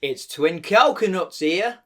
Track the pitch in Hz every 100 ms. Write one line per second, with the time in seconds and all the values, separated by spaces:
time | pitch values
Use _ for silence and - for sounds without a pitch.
0 | 139 127 - - 151 170 - 208 285 254
1 | 214 185 165 - 151 170 220 240